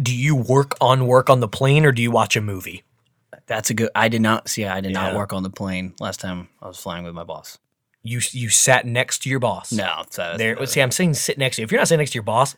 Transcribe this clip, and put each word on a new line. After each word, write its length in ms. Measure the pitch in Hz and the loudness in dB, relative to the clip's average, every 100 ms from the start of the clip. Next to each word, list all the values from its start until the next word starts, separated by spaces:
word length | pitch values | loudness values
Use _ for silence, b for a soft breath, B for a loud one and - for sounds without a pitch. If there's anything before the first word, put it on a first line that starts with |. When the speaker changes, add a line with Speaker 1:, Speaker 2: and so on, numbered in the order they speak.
Speaker 1:
do 140 | 127 | -4
you 220 | 123 143 139 | -2 0 0
work 380 | 110 131 139 - | 2 2 2 2
on 260 | 127 131 123 | 4 4 6
work 240 | 127 127 | 4 6
on 100 | 127 | 4
the 80 | 113 | 4
plane, 360 | - 135 147 151 | 0 4 6 4
or 60 | |
do 100 | 120 | 4
you 80 | 117 | 2
watch 260 | 117 107 120 | 2 2 0
a 40 | |
movie? 420 | 104 95 - 92 _ _ _ _ _ - - | -2 -6 -10 -14 _ _ _ _ _ -20 -6
Speaker 2:
That's 240 | 110 - | -6 -2
a 40 | |
good, 160 | 110 113 | -2 0
I 140 | 107 113 | 2 2
did 120 | 113 | 4
not, 280 | 110 113 - | 2 2 -2
see, 160 | - 101 | -6 -4
I 140 | 92 | -4
did 120 | 98 | -4
not 200 | 95 95 | -2 -2
Speaker 1:
Yeah. 60 | 104 | -2
Speaker 2:
work 140 | 101 | -4
on 100 | 95 | -6
the 80 | 95 | -6
plane 440 | - 98 92 92 - | -8 -6 -6 -8 -8
last 220 | 98 95 | -10 -8
time 280 | 95 90 90 _ | -8 -10 -12 _
I 60 | 95 | -20
was 100 | 87 | -14
flying 260 | 95 87 | -12 -10
with 100 | 87 | -10
my 100 | 85 | -12
boss. 340 | 82 76 - - _ _ _ _ | -12 -14 -16 -20 _ _ _ _
Speaker 1:
You, 180 | 113 120 - | -10 -6 -6
you 180 | 127 117 | -6 0
sat 380 | - - 127 120 | 2 4 4 2
next 360 | 120 - - | -2 -2 -4
to 60 | - | -4
your 100 | 135 | -2
boss? 320 | 117 92 - | -2 -4 -4
Speaker 2:
No, 240 | 110 92 80 | -4 -2 -6
it's, 160 | 85 - | -10 -8
uh, 180 | 87 85 | -8 -2
Speaker 1:
There, 260 | 113 113 131 | -2 -2 -4
see, 140 | - | 0
I'm 100 | 131 | 0
saying 240 | - 180 | 2 0
sit 220 | 139 - 143 | 0 -2 -2
next 200 | 135 - | -2 -2
to 60 | |
you. 20 | |
If 80 | 113 | -2
you're 80 | 226 | 0
not 80 | - | 2
sitting 100 | 165 | 2
next 140 | 151 | 0
to 20 | 120 | -4
your 60 | |
boss, 340 | 107 110 139 | -2 2 0